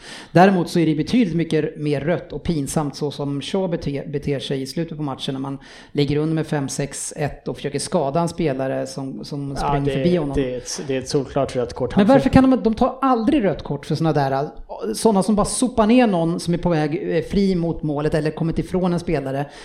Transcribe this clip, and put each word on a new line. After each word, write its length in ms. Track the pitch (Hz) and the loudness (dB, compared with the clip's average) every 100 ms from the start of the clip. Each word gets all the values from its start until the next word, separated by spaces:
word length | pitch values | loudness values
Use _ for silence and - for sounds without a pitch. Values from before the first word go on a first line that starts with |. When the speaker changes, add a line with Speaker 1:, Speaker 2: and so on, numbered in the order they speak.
| - - - | -16 -18 2
Speaker 1:
Däremot 380 | 156 190 190 165 | 6 8 6 2
så 100 | 175 | 2
är 60 | 160 | 2
det 100 | 151 | 2
betydligt 400 | 156 247 214 160 | 2 2 2 2
mycket 420 | 160 156 151 - | 0 0 0 -4
mer 240 | 147 143 | -2 -2
rött 320 | 143 170 - | 0 -2 -4
och 100 | 147 | -8
pinsamt 520 | - 165 135 - 147 - | -2 -2 -2 -2 -2 -4
så 160 | 147 | -6
som 300 | 135 143 139 | -4 -4 -4
Shaw 260 | 139 196 185 | -4 -2 -2
bete-, 400 | 165 - 139 - | -4 -4 -6 -6
beter 280 | 143 143 139 | -6 -4 -4
sig 220 | - 139 | -4 -6
i 40 | 131 | -4
slutet 300 | - 165 151 | -6 -6 -6
på 60 | |
matchen 300 | 151 127 - | -6 -6 -6
när 60 | 135 | -6
man 160 | 135 139 - - - | -6 -10 -12 -20 -6
ligger 260 | - 143 147 | 0 0 2
under 180 | 156 160 | 0 0
med 120 | 156 | 0
fem, 220 | 151 135 | -2 -2
sex, 440 | - 139 - - - | -4 -6 -8 -10 -4
ett 300 | 147 - - | -6 -6 -10
och 80 | 135 | -8
försöker 240 | 143 139 | -6 -6
skada 400 | - 185 139 143 | -2 -2 0 0
en 100 | 170 | -2
spelare 580 | - 165 131 135 131 135 | 0 -2 0 -2 -4 -6
som, 380 | - 135 - 143 | -8 -10 -10 -10
som 240 | 143 139 139 | -8 -8 -4
Speaker 2:
Ja, 80 | 151 | -2
Speaker 1:
springer 160 | 143 139 | 0 0
Speaker 2:
det, 60 | 139 | 0
Speaker 1:
förbi 120 | 135 175 | 2 2
honom. 180 | 143 139 | 0 -2
Speaker 2:
det 180 | 131 | -2
är 40 | 127 | -4
ett, 240 | - - 160 | -8 -8 -4
det 80 | 131 | -4
är 40 | |
ett 100 | 123 | -2
solklart 460 | 147 127 - 131 131 | -2 -2 -2 -2 -2
rött 180 | 120 | -4
kort. 220 | - 123 - | -4 -2 2
Speaker 1:
Men 100 | 202 | 6
Speaker 2:
Han 80 | 269 | 6
Speaker 1:
varför 140 | 269 | 6
Speaker 2:
får 40 | |
Speaker 1:
kan 160 | - 262 | 6 6
de, 120 | 262 | 4
de 100 | 220 | 2
tar 240 | 220 254 254 | 2 0 0
aldrig 420 | 269 247 220 302 | 0 2 2 2
rött 200 | 196 143 | 2 -2
kort 220 | - 143 - | -4 -6 -4
för 100 | 147 | 0
såna 180 | 165 | 2
där, 340 | 147 135 135 143 - - - 208 | 2 2 0 -4 -8 -14 -10 -6
såna 300 | 214 220 196 | 0 4 4
som 120 | 185 208 | 4 2
bara 100 | 202 | 2
sopar 420 | - 254 247 208 | 0 0 2 4
ner 200 | 247 240 | 6 6
någon 320 | 180 165 175 | 4 0 0
som 140 | - | -2
är 40 | 170 | 0
på 120 | 180 | 2
väg, 480 | 160 151 147 175 180 | 2 0 -2 -2 -2
eh, 60 | |
fri 320 | 220 190 196 185 | 0 2 2 2
mot 280 | 165 156 | 0 -2
målet 300 | 151 143 147 | -2 -2 0
eller 180 | 156 151 | 0 0
kommit 280 | 151 160 160 | -2 -2 -2
ifrån 340 | 160 185 180 | -2 0 0
en 60 | 175 | 0
spelare 460 | 170 151 135 135 143 - | 0 -2 -2 -4 -6 -10